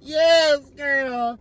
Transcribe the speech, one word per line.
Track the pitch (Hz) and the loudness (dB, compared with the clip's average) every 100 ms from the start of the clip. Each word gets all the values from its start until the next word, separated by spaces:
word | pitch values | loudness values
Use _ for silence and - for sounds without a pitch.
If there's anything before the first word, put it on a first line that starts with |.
Yes, | 262 311 330 330 320 294 269 - | -8 0 2 4 4 0 -2 -12
girl. | 285 277 262 247 240 240 | -4 -4 -4 -6 -6 -8